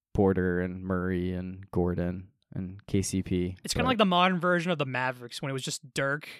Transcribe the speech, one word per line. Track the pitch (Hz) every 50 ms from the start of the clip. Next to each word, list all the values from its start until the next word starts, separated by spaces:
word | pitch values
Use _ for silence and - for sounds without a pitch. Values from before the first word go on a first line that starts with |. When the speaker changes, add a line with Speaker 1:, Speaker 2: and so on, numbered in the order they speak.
| _ _ -
Speaker 1:
Porter | - 101 95 92 92 92 92 87 90
and | 90 90 90 92 92
Murray | 92 92 90 90 92 92 87 90 92
and | 92 90 90 92 92 95 98 -
Gordon | - 90 87 87 87 87 87 87 90 92 92 - _ _ _ _ -
and | - 95 90 95 101 -
K | - - 98
C | 95 - - 95
P. | - - 95 90 90 90 92 - -
Speaker 2:
It's | - -
kinda | 240 240
Speaker 1:
But | 262
Speaker 2:
like | 254
the | 214 214
modern | 185 175 175 180 185 185 170
version | 170 180 175 175 165 180
of | 175
the | 147 143
Mavericks | 131 123 123 127 131 127 123 120 120 - -
when | 151 139
it | 135
was | 131 127
just | 156 - - - 135 -
Dirk. | 151 139 139 143 156 - - -